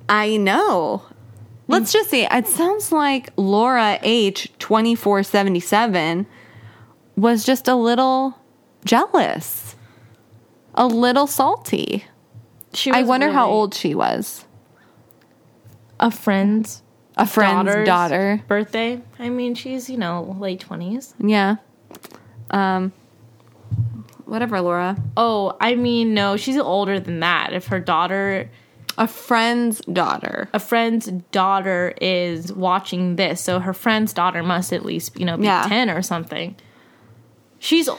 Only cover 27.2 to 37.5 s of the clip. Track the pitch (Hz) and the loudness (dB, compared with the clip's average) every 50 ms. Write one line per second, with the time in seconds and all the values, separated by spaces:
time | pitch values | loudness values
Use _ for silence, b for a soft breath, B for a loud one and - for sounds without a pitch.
27.2 | 160 175 170 156 - - - 180 - - 196 185 175 190 165 160 175 180 196 196 | 0 0 2 0 0 -2 -6 -6 -6 -4 -4 -4 -2 0 0 0 0 0 -2 -2
28.2 | 196 196 196 196 - B B B B B B B B B - - 226 226 - - | -2 -2 -2 -4 -6 B B B B B B B B B -4 -2 -2 -2 -4 -6
29.2 | - - 247 226 226 233 240 240 240 233 214 - - - 175 180 165 90 69 - | -2 0 2 2 2 2 2 0 0 -2 -2 -4 -6 -4 -2 -2 0 0 -2 -2
30.2 | - - - - 202 - - 208 - - 240 233 233 233 226 226 - 208 185 180 | -4 -6 -6 -6 -6 -4 -4 -6 -2 0 0 0 2 2 0 -2 -2 -4 -6 -8
31.2 | 175 _ - 196 185 190 196 196 190 190 185 175 180 - - - - 190 185 180 | -8 _ 0 0 2 2 2 0 0 0 -2 -2 -2 -2 -4 -2 -2 0 0 0
32.2 | 180 175 170 160 170 175 202 190 185 180 180 190 185 - 180 175 185 180 175 175 | 0 -2 -4 -6 -6 -8 -6 -4 0 0 0 0 -2 -4 -4 -2 -2 0 0 0
33.2 | 190 160 170 180 - 185 180 185 180 190 180 - - 226 220 214 220 214 - 175 | 0 0 -2 -2 -2 -2 -2 -2 -2 -4 -6 -4 0 0 2 2 0 0 0 0
34.2 | 175 180 175 170 165 185 175 175 185 - 180 - - - - 165 - - - - | -2 0 0 -2 -2 -2 -2 -2 -2 -2 -4 -4 -4 -6 -6 -6 -8 -10 -6 -4
35.2 | 180 175 170 165 208 208 190 - - 208 208 240 254 208 165 156 185 - 175 165 | -4 -2 -2 0 0 2 2 2 0 0 0 0 0 0 -2 -2 -4 -4 -4 -6
36.2 | 160 - - - 170 180 196 b b b b b b b b b b b b b | -6 -8 -10 -10 -10 -10 -12 b b b b b b b b b b b b b
37.2 | b _ _ _ _ _ | b _ _ _ _ _